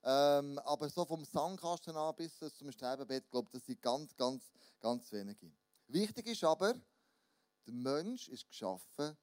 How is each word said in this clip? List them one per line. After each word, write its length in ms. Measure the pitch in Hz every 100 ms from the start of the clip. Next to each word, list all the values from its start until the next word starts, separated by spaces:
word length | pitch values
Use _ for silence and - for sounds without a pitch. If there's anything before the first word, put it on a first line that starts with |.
Ähm, 540 | 127 135 143 143 143 143
aber 300 | 143 147 147
so 160 | 175 170
vom 180 | 160
Sandkasten 720 | 139 160 160 190 170 170 - 156
an 200 | 156 156
bis 240 | 165 - 156 -
zum 140 | 143
Sterbebett, 580 | 127 127 135 131 131 -
glaube 180 | 123 110
ich, 120 | 127
das 60 | -
sind 160 | 123
ganz, 340 | 120 131 151 -
ganz, 360 | 127 131 - _ - _
ganz 320 | 113 123 -
wenige. 400 | 104 101 104 85 _ _ _ _
Wichtig 400 | 147 208 226 233
ist 160 | 226
aber, 300 | 160 156 190 247 - _ _ _ _ _ _ _ -
der 80 |
Mensch 540 | 120 127 143 185 254 -
ist 180 | 123 -
geschaffen 680 | - 98 92 - - 147 151